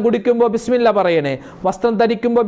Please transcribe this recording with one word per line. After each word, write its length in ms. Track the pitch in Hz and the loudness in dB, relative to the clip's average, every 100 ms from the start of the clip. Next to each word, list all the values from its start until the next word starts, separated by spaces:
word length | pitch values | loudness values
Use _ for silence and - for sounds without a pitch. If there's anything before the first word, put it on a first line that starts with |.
കുടിക്കുമ്പോൾ 440 | 226 226 247 233 233 | 0 0 0 2 0
ബിസ്മില്ല 360 | 226 226 247 233 202 | -2 -2 0 2 2
പറയണേ, 360 | 185 165 143 131 - - 226 | 2 2 0 -4 -10 -8 -6
വസ്ത്രം 280 | 226 233 226 | -2 -2 2
ധരിക്കുമ്പോൾ 420 | 233 226 240 233 | 0 0 0 0